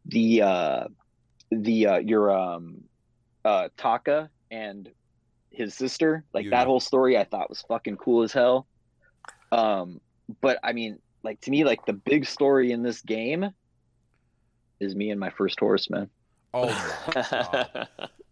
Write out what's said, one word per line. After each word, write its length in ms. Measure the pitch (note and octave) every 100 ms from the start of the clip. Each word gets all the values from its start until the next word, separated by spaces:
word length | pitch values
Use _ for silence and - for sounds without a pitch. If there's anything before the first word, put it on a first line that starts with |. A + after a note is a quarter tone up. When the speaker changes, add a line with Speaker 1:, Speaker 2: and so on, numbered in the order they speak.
| -
Speaker 1:
The, 360 | A2+ A2+ A2+
uh, 420 | G2+ F2+ D#2 C2 - - _ _ _ _ -
the, 360 | A2+ G#2+ A2+ G#2
uh, 100 | F#2
your, 320 | G#2+ A2 G#2
um, 540 | F#2+ F#2 E2+ E2+ - - _ _ _ _ _
uh, 260 | A2+ G2 F2+ -
Taka 540 | - A#2+ - D3 D#3 _ -
and 360 | A2+ G#2+ G2+ F#2+ _ _ _ _ _ _
his 240 | - A2
sister, 480 | - B2+ - D#3+ D#3 -
like, 120 | -
Speaker 2:
Yeah. 60 | G#2
Speaker 1:
that 160 | A#2+ B2+
whole 120 | B2+
story 380 | - C3 B2+ A#2
I 60 |
thought 240 | G2+ G2+ D#2+
was 120 | -
fucking 340 | - A2+ - G2+
cool 260 | - A#2
as 100 | A2+
hell. 360 | C#3 B2 C3 - _ _ _ _ _ - - -
Um, 500 | A#2 A2 G2 F2+ F2 _ _ - G#2+
but, 200 | C3+ B2
I 120 | A#2
mean, 260 | A#2 A2+ G#2 _ _
like, 160 | A2+ A2
to 100 | -
me, 140 | C#3
like, 200 | D3 A2+ -
the 60 |
big 320 | G2+ - D3+
story 460 | C3 - C#3 C3+ B2
in 140 | A#2+
this 180 | A#2+ A2+
game 480 | - A2 A#2 D#3+ G3 G3 _ _ _ _ _ _ _ _ _ _ _ -
is 140 | G2+
me 160 | G2 G#2
and 100 | G2+
my 100 | F#2
first 280 | - G2 -
horse, 280 | G#2 G2+ -
man. 200 | F2 G#2+ _ _ _ _
Speaker 2:
Oh 140 | B2+ B2
my 560 | A2 - - - B2+
Speaker 3:
<laughs> 80 | A#2+
Speaker 2:
God. 580 | B2 A#2+ C3 B2 - - - - _ -